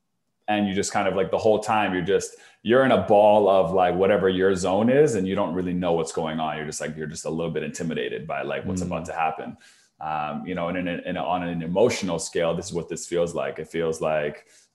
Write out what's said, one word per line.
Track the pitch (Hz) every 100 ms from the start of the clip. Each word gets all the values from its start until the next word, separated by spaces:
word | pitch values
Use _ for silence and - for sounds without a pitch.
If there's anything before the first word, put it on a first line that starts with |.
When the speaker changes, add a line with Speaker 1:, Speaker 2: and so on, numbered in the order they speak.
| _ _ _ _ -
Speaker 1:
and | 104 101
you | 95
just | 92
kind | 104 98
of, | 95
like, | 92
the | 95
whole | 113 107
time, | - 110 101
you're | 90
just, | 87 95 - - - _
you're | 101 127 131
in |
a | 107
ball | - 104 107 107 98
of, | 98 85
like, | 95 90 87
whatever | 98 101 95
your | 92 95 92
zone | 90 95 117
is, | 135 151 107
and | 95
you |
don't | 98 92 90
really | 90
know | 90 87
what's | 85 80
going | - 78 80
on. | 78 76
You're | 76
just, | 78
like, | 76 76
you're | 76
just | 82 76
a |
little | 80 82
bit | 76
intimidated | 76 - 82 73 60 57 80
by, | 69
like, | 67 69
what's | 95 92
Speaker 2:
Mm. | 87
Speaker 1:
about | 76 82
to |
happen. | 82 80 - 80 - - _ _ -
Um, | 78 76 76 73 87
you | 87
know, | 85
and | 90
in | 87
a, | 87 -
in | 87
a, |
on | 71 90
an | 87 85
emotional | 82 92 123 - 92 82
scale, | - 90 82
this | 85 90
is |
what | 85 78
this | 82 -
feels | 85 85
like. | 78 69 76
It | 78
feels | 82 82 80
like | 80 78 73 - _ _ _